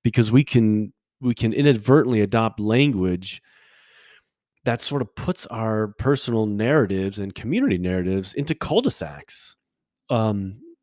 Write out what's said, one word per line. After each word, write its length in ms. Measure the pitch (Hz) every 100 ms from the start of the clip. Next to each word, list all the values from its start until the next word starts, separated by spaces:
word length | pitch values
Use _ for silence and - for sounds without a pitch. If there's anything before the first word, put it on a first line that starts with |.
because 300 | 117 117 110
we 140 | 123 139
can, 480 | 123 110 107 104 - _ _
we 160 | 123 120
can 160 | -
inadvertently 680 | 113 143 120 107 143 120 113
adopt 360 | 101 113 113 -
language 880 | 104 117 143 107 92 90 92 - _ _ _ _ _ _ - _ _ _ _ _
that 160 | - 117
sort 220 | - 139
of 120 | 120
puts 320 | - - - -
our 420 | 113 113 110 107 -
personal 460 | 127 143 - 113 107
narratives 760 | 101 113 151 104 95 95 101
and 160 | 98 -
community 420 | 113 196 277 92
narratives 560 | 90 92 90 95 95 -
into 200 | 143 156
cul-de-sacs, 1000 | - 220 262 - 80 71 - - - - _ _ _ _ -
um, 480 | 123 110 101 95 101 - -